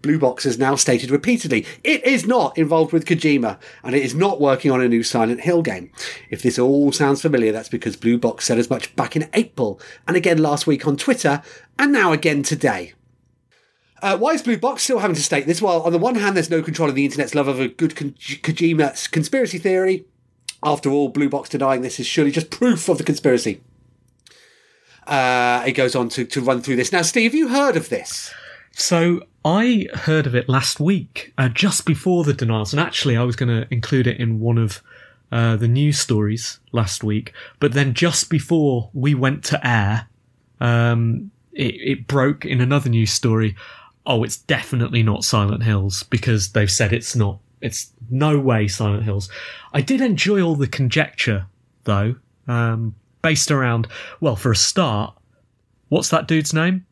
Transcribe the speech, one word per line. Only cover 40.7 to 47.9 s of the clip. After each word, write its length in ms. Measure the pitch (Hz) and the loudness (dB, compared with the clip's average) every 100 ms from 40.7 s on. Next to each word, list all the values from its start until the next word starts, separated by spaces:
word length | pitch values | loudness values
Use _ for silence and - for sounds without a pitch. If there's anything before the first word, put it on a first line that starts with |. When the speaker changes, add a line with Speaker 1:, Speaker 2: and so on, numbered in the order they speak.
| 117 117 117 113 113 202 _ _ | 2 2 2 0 -2 -8 _ _
Speaker 2:
it, 200 | 320 120 | -4 -4
it 340 | - - 131 120 | -2 -4 -4 -2
broke 380 | 139 131 143 - | 0 2 0 -2
in 160 | 131 | 0
another 300 | 123 143 135 | 2 2 2
news 200 | 113 110 | 2 2
story. 440 | - 120 110 110 95 - - - _ - | 0 0 2 0 -4 -16 -20 -20 _ -2
"Oh, 180 | 120 | -2
it's 140 | 113 - | -2 -6
definitely 640 | - 139 - 127 117 120 | -4 -4 -2 -4 0 2
not 220 | 110 101 | 2 0
Silent 400 | - 113 101 - | 0 0 0 0
Hills," 400 | 113 104 98 95 | 0 0 0 -4
because 480 | - 117 - 110 95 | -4 -2 0 0 0
they've 180 | 107 104 | 0 0
said 240 | - 107 | 0 0
it's 220 | 113 - 120 | 0 -2 0
not. 240 | 101 98 _ _ | 0 -2 _ _
It's 320 | 117 - - | -8 -8 -12